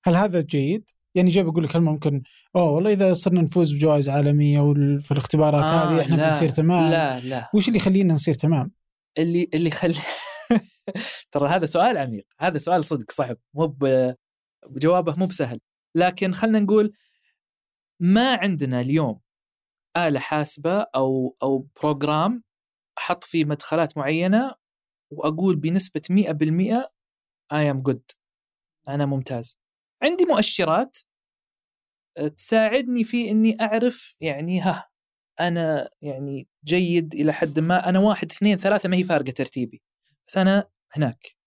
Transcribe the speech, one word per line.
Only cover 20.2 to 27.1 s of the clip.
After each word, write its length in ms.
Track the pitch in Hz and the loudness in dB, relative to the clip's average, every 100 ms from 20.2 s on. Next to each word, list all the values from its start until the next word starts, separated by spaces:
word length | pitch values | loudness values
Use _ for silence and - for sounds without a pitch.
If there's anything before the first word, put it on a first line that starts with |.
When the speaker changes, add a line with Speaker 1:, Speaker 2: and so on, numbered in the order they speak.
Speaker 2:
حاسبة 600 | - 151 147 - 156 196 | -2 -4 -4 -4 -2 -2
أو، 560 | 208 131 135 135 127 - | -2 -2 0 0 -4 -4
أو 260 | 135 135 135 _ | -2 -2 -4 _
بروجرام 640 | 151 143 147 151 185 240 _ _ _ _ _ - | -2 -2 0 0 0 -2 _ _ _ _ _ -12
أحط 260 | - 175 | -8 -8
فيه 200 | - 165 | -4 -2
مدخلات 540 | 151 147 - 160 156 151 | -2 -2 -2 -2 -2 -4
معينة 560 | 139 160 180 214 269 - _ _ _ _ _ | -4 -2 2 2 0 -8 _ _ _ _ _
وأقول 440 | 151 156 156 190 156 | -4 -4 0 0 0
بنسبة 460 | 156 185 - 151 - | 0 -2 -2 -6 0
مئة 220 | 190 180 | 0 0
بالمئة 580 | 156 156 165 208 226 262 _ _ | 0 0 0 0 -2 -4 _ _